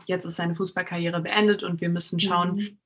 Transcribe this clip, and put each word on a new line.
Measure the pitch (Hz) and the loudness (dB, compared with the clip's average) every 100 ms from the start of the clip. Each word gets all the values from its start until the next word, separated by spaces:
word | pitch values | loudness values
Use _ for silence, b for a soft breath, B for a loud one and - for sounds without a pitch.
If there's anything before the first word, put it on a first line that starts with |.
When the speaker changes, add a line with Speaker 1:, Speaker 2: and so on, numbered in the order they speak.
Speaker 1:
jetzt | - 180 175 | -4 -4 -4
ist | 165 | -2
seine | 170 | -2
Fußballkarriere | 170 190 - 180 175 170 170 | -2 -4 -4 -4 -2 -2 -2
beendet | 165 208 208 202 | 0 4 4 4
und | 180 170 | 0 -2
wir | 170 | -2
müssen | 170 - 175 | 0 0 0
schauen, | 190 180 180 196 | 2 2 2 0
Speaker 2:
Mhm. | 208 - | -4 -8